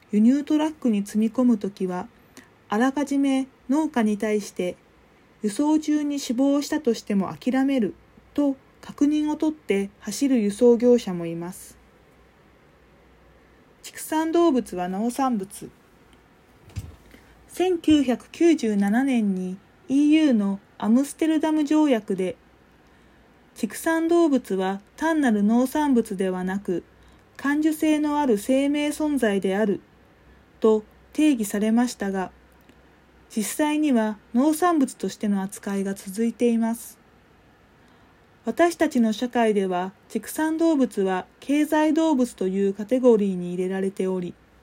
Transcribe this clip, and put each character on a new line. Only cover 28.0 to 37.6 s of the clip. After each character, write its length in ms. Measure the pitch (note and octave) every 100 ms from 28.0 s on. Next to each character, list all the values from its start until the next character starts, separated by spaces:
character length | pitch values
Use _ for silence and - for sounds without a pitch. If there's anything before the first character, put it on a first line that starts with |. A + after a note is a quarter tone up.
| D4+ D4
あ 60 | C#4
る 120 | G3+
生 300 | - C4 C#4+
命 220 | D4 D4
存 280 | D4 D4+ C#4
在 220 | A3 G3
で 140 | F#3+ G3
あ 80 | G#3+
る 140 | - - _ _ _ _ - _ _
と 240 | A3 G#3+ - _ _
定 200 | - D4+
義 120 | A#3+ G3+
さ 140 | G3
れ 120 | A3
ま 160 | A3+ B3
し 80 | -
た 160 | G3
が、 200 | F#3+ F3+ - _ _ - - _ _ _ _ - A3
実 220 | G3 -
際 220 | D4+ D4+
に 120 | D4+
は 260 | A#3 G#3+ G#3 _
農 200 | A#3 D4+
産 260 | D4+ F4+ D#4+
物 160 | C4 -
と 140 | F#3+
し 60 | -
て 120 | G#3+
の 140 | G3+
扱 360 | F#3+ - G3+ G3
い 60 |
が 100 | G3
続 320 | G3 G3 F#3+ A#3
い 80 |
て 160 | - A#3+
い 80 | A3+
ま 160 | A3+ A#3
す。 220 | - - _ _ _ _ _ _